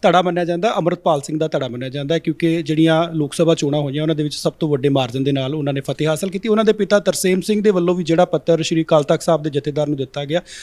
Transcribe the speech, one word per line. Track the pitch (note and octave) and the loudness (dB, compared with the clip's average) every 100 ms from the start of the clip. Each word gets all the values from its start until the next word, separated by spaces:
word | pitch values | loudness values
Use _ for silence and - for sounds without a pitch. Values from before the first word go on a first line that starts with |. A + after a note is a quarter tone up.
ਧੜਾ | F#3+ F3 | 2 4
ਮੰਨਿਆ | F3+ F3 | 2 0
ਜਾਂਦਾ, | E3+ F3 A3 G#3 | -2 -2 -2 0
ਅੰਮ੍ਰਿਤਪਾਲ | E3+ F3 F3+ D3 | -2 0 0 0
ਸਿੰਘ | C#3+ D3+ | -2 -2
ਦਾ | D#3 | -2
ਧੜਾ | D3 C3 | -2 -4
ਮੰਨਿਆ | A#2+ C3 | -6 -8
ਜਾਂਦਾ, | C#3+ C#3 E3 | -6 -2 -2
ਕਿਉਂਕਿ | E3 D3 E3 E3+ | -2 0 0 0
ਜਿਹੜੀਆਂ | D3+ D#3 D#3+ D#3+ E3 | 0 2 4 4 2
ਲੋਕ | D#3+ C#3+ | -2 -2
ਸਭਾ | - E3 | 0 2
ਚੋਣਾਂ | E3 D3 D3+ | 2 0 0
ਹੋਈਆਂ | C#3+ D3 | -2 -2
ਉਹਨਾਂ | D#3 D#3 | -2 -2
ਦੇ | |
ਵਿੱਚ | D3+ | -4
ਸਭ | - D#3 | -4 -6
ਤੋਂ | - D#3+ | -4 -2
ਵੱਡੇ | C#3 C#3+ | 0 2
ਮਾਰਜਨ | C#3 B2 C3 | 2 0 -2
ਦੇ | C#3 | -2
ਨਾਲ | C#3 C3 | -2 -2
ਉਹਨਾਂ | D#3 C#3+ | -4 -4
ਨੇ | C#3 | -4
ਫਤਿਹ | C#3+ C#3 D#3 | -4 -2 -2
ਹਾਸਲ | D#3 G3 | -2 -4
ਕੀਤੀ। | F#3+ A3+ | -4 0
ਉਹਨਾਂ | G#3+ | 2
ਦੇ | A3 | 2
ਪਿਤਾ | G#3+ G3+ G#3 | 2 2 2
ਤਰਸੇਮ | G3 - F#3 F#3 | 2 0 0 0
ਸਿੰਘ | F#3+ G#3+ | 0 2
ਦੇ | G#3 | 2
ਵੱਲੋਂ | F#3 F3 | 2 2
ਵੀ | F3+ | 0
ਜਿਹੜਾ | D#3 E3 | 2 2
ਪੱਤਰ | F3+ D3+ - D#3+ | 2 2 2 0
ਸ਼੍ਰੀ | D#3 E3 | 0 -2
ਅਕਾਲ | D#3 D#3 | 2 2
ਤਖਤ | C#3 D#3+ | 2 0
ਸਾਹਿਬ | - D#3 | 0 0
ਦੇ | D3+ | -2
ਜਥੇਦਾਰ | C#3 D3+ D3 D3 | -4 -4 -2 -2
ਨੂੰ | C3+ | -4
ਦਿੱਤਾ | B2+ C#3+ | -6 -8
ਗਿਆ, | C#3+ F3 - - | -6 -6 -6 -14